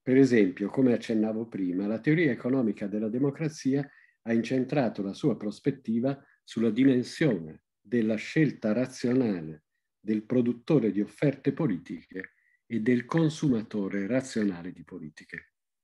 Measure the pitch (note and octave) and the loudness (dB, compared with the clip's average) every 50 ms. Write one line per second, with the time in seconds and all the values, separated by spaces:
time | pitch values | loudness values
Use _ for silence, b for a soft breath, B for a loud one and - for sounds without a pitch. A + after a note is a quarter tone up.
0 | _ - B2+ C3+ C#3 B2+ A#2+ A#2 G2+ F#2 F2+ - G2+ G2 - - C3 B2+ A#2 A2 | _ 4 6 6 8 8 8 6 4 4 2 -2 -6 -4 0 2 4 4 4 2
1 | - - A#2 A2 G#2+ A2 A2 A2 A#2 A2+ - F#2+ F#2+ F2+ F2+ F#2 G2 G#2 A2 A2+ | 0 -2 0 0 0 0 0 -4 -6 -6 -6 -4 -4 -2 -2 -2 -2 -2 -4 -2
2 | - D3+ D3+ E3 F3 D3 A#2+ A2+ - C3 B2+ C3+ B2 G#2+ G2+ - G#2+ G2+ G2 G#2+ | 0 2 2 4 2 0 0 -2 -2 0 0 2 2 0 -2 -2 -6 -6 -4 -4
3 | A2 A2 G#2 B2+ C#3 C#3+ C#3 - D#3+ D3+ - - - C3+ C3 C#3 C#3 B B B | -4 -2 -2 0 -2 -2 -2 -2 -4 -6 -6 -4 -2 0 0 0 -2 B B B
4 | B B B B B A2+ A#2 A2+ A2+ - C3 C3 B2+ B2 - D3 C3 A2 G#2+ - | B B B B B -2 0 0 0 0 0 0 0 0 0 0 0 0 -2 -4
5 | G2+ G2 F#2+ - - D3+ A2 - - G#2+ G#2 - _ C#3 B2+ - - - A2+ A#2 | -6 -6 -6 -2 -2 -2 -2 0 -4 -8 -10 -4 _ -4 -4 -4 -4 -4 -2 0
6 | A#2 C3+ C#3 b b b b b b - - A#2 A2+ A2+ G#2+ G#2+ C3+ C3+ C3 B2 | 0 -2 -4 b b b b b b -10 -4 -2 0 0 2 4 4 4 4 4
7 | A#2+ - - - E3+ D#3 A2+ F2+ D#2+ D#2 D#2 - _ _ _ _ _ G#2 A2 A#2+ | 0 -2 -4 0 0 0 0 0 -4 -10 -14 -18 _ _ _ _ _ -2 -2 0
8 | A2 A2 A2 G#2+ - - - D#3+ D#3+ C3 A2 - - A2 G#2+ A2+ B2+ B2+ - - | 2 2 0 -2 -4 -4 0 2 2 2 0 -2 -2 -2 0 0 -2 -4 -6 -4
9 | - B2 B2 C3 C3 A2+ G2+ F2 D#2 D#2 D#2 - _ _ _ _ _ _ _ _ | -2 0 2 2 2 2 0 -2 -6 -10 -14 -16 _ _ _ _ _ _ _ _
10 | _ G2+ A2 G#2+ G#2+ - - B2+ B2 A#2+ A#2+ A#2+ - - E3 C#3+ A2+ G#2+ F#2+ G2 | _ -2 -2 -2 -2 0 0 2 2 2 0 -4 -2 2 2 4 4 4 2 0
11 | G#2 G2+ - - - D3 C3+ - - C#3+ C#3 - E3 C#3 - - - - G2 E2 | -2 -2 -2 -2 0 0 0 0 -2 -4 -2 0 0 0 0 -2 -6 -10 -12 -12
12 | - _ - F#2 F#2 - _ _ _ _ _ _ _ _ A#2 A2+ A2 A#2+ B2 A#2+ | -12 _ -12 -12 -12 -12 _ _ _ _ _ _ _ _ -6 -2 2 2 2 2
13 | A#2+ - - E3 E3 D#3 D3 - - D3+ B2+ A2+ G#2 - - G#2+ G2 F#2+ F#2 G2+ | 0 0 0 2 2 2 0 0 0 2 2 0 0 -4 -4 -4 -4 -2 -4 -4
14 | G2 G2 A#2 C3 C3 - - A2+ G#2+ G2+ F#2 E2+ E2+ F2+ E2+ F2 E2 - F#2+ F2 | -4 -2 -2 -2 -2 -2 -4 -2 0 0 -2 -4 -8 -12 -12 -14 -18 -16 -16 -14
15 | D#2+ D2+ D2+ - - _ - - - _ _ _ _ _ _ _ | -14 -14 -16 -18 -20 _ -16 -16 -16 _ _ _ _ _ _ _